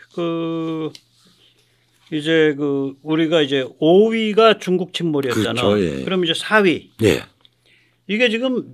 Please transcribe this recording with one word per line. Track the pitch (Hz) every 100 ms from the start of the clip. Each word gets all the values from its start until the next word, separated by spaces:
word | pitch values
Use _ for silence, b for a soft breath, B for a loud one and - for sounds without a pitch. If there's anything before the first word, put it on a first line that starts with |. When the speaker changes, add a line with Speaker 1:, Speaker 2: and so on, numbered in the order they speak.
| B -
Speaker 1:
그, | 170 165 165 165 160 160 156 147 _ _ _ _ _ _ _ _ _ _ -
이제 | 156 151 160 156 143
그 | 147 139 139 135
우리가 | 151 156 160 165
이제 | 139 139 127 -
오 | 151 185 226
위가 | 226 214 208 226 208
중국 | 185 180 185
침몰이었잖아. | - 170 147 135 117 101 -
Speaker 2:
그렇죠. | 101 104
예. | 87 67
Speaker 1:
그럼 | 65 190
이제 | 165
사 | 160 - 214
위. | 190 120 - -
Speaker 2:
예. | 107 64 - _ _ _ _ _ _ _ -
Speaker 1:
이게 | 208 247
지금 | 226 262 247 -